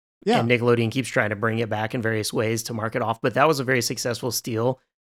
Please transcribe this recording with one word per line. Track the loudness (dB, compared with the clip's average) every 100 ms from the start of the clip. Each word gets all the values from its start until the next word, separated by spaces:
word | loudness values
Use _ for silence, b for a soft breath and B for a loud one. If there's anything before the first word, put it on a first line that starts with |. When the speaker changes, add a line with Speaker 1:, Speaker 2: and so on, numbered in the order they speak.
| _ _ 0
Speaker 1:
Yeah. | 2
Speaker 2:
And | 4
Nickelodeon | 4 4 4 2
keeps | -2 -2
trying | 0 0
to | 0
bring | -2 -2
it | -2
back | -2 -4 -2
in |
various | -2 -2 -2
ways | -2 0 -2
to | -4
mark | -6 -4 -2
it |
off, | -2 -2
but | 0 4
that | 4
was | 2
a |
very | 2 0
successful | 0 -2 -4 -4 -4
steal. | -6 -4 -2 0 -2 _ _